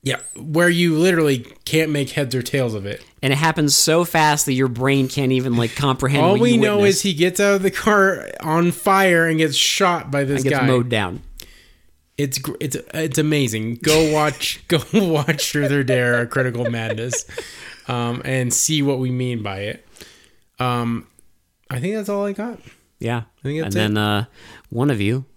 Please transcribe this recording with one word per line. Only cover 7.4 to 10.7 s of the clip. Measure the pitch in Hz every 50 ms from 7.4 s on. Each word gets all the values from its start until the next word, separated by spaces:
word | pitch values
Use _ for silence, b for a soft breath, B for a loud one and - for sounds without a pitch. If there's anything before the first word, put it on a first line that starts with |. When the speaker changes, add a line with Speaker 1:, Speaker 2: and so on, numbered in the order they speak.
Speaker 1:
out | 202 202 202
of | 196 185
the | 190
car | 180 - - 220 208 202 190 190 180 - - 50 - -
on | - 160 156 170 170 175
fire | 170 - - - 190 196 196 185 175 170 165
and | 165 160 160
gets | 160 156 139
shot | - - - - - 196 180 175 160 - 135
by | 135 143
this | 139 135 143 131
Speaker 2:
And | 131 135
gets | 143 139
Speaker 1:
guy. | 131
Speaker 2:
mowed | 131